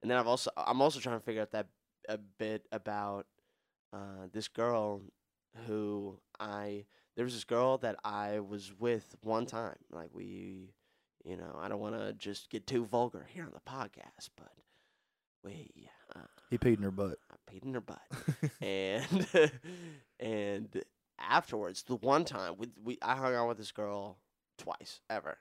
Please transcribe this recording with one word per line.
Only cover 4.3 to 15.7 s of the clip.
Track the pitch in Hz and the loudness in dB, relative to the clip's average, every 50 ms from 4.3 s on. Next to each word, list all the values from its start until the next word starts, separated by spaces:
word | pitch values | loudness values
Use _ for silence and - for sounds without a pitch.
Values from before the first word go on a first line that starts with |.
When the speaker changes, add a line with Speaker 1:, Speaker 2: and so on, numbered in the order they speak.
| - | -6
Speaker 1:
this | 110 107 - | -6 -6 -6
girl | _ - 117 120 120 113 107 107 104 101 98 - - _ _ _ _ _ _ _ _ 110 113 | _ 2 2 4 4 4 4 2 0 -2 -6 -12 -20 _ _ _ _ _ _ _ _ -14 -6
who | 113 107 107 107 104 104 104 101 98 95 101 _ _ _ - | -4 -2 0 0 0 -2 -2 -4 -6 -8 -12 _ _ _ -8
I, | - 107 101 104 104 104 104 101 101 _ _ _ _ _ _ | -6 -4 -4 -4 -4 -4 -6 -6 -8 _ _ _ _ _ _
there | - 120 | -2 -2
was | 127 120 | -2 -2
this | 113 104 | -6 -4
girl | - 117 117 123 131 131 131 | 2 4 4 6 6 4 4
that | 127 117 101 - - | 2 -2 -2 -2 -4
I | 107 104 104 104 104 104 107 | -4 -2 -2 -2 0 0 -2
was | 104 98 104 104 98 95 98 95 | -2 -4 -6 -8 -8 -10 -10 -2
with | 113 120 120 110 104 - - - - | 2 2 2 2 0 -6 -20 -10 -2
one | 110 110 110 123 | 2 2 2 2
time. | - 123 113 117 98 - - - _ | 0 -2 -4 -4 -4 -6 -10 -16 _
Like, | - 82 82 82 - | -12 -12 -12 -10 -12
we, | 95 98 98 95 95 95 95 98 92 92 95 101 _ _ _ _ _ _ _ _ _ - | -12 -10 -10 -10 -10 -10 -10 -10 -12 -14 -16 -20 _ _ _ _ _ _ _ _ _ -10
you | - 92 | -10 -8
know, | 87 85 82 73 73 | -8 -8 -8 -8 -6
I | 82 98 | -4 -4
don't | 104 104 | -4 -2
wanna | 107 104 110 113 104 104 107 | -2 -4 -4 -4 -4 -4 -6
just | 110 - 101 101 - - - | -6 -8 -8 -8 -8 -10 -8
get | - 113 - | -8 -8 -6
too | - 139 123 120 | 0 0 0 0
vulgar | 107 107 120 120 120 - 90 73 - - | 2 2 2 2 2 0 -8 -14 -12 -12
here | 180 170 | -12 -12
on | - - | -12 -14
the | - _ - | -16 _ -12
podcast, | 127 135 123 101 - - - - - - - - _ | -8 -8 -8 -8 -10 -16 -20 -20 -18 -18 -18 -18 _
but | - - - - _ _ _ _ _ _ _ _ _ _ _ _ _ _ _ _ _ _ | -20 -20 -20 -20 _ _ _ _ _ _ _ _ _ _ _ _ _ _ _ _ _ _
we, | 98 101 - 139 - | -14 -12 -12 -14 -16